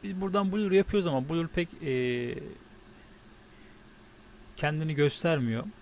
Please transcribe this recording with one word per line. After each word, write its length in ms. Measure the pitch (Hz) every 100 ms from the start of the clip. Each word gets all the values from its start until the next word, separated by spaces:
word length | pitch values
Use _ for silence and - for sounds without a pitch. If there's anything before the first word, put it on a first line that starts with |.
biz 180 | 202 185
buradan 300 | 190 196 196
blur 200 | 202 208
yapıyoruz 360 | 190 196 208 175
ama 220 | 135 135
blur 180 | 165 165
pek, 200 | - 170 -
e, 540 | 151 127 123 120 120 - - - - - - - - - - - - - - - - - - - - - - -
kendini 380 | 151 151 160 147
göstermiyor. 680 | 147 - 170 160 120 113 214 -